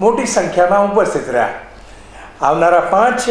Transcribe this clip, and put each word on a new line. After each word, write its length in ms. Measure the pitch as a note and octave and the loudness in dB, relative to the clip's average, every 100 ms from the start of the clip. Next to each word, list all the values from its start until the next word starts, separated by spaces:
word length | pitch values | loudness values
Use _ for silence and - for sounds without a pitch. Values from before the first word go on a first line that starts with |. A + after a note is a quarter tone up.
મોટી 240 | G3+ A#3+ B3 | 0 0 -2
સંખ્યામાં 680 | G#3+ F3 F3 F3+ G3+ G3+ | -2 -2 0 2 2 2
ઉપસ્થિત 380 | G3+ F3 C#3+ C3 | 0 0 -2 -4
રહ્યા. 200 | A#2+ A2 - - - - - - - - - | -2 -2 -6 -16 -20 -20 -20 -20 -20 -20 -4
"આવનારા 380 | C#3 D#3+ E3+ F3 | -2 2 2 2
પાંચ 420 | F3 F#3+ A#3+ B3 - | 2 0 2 0 0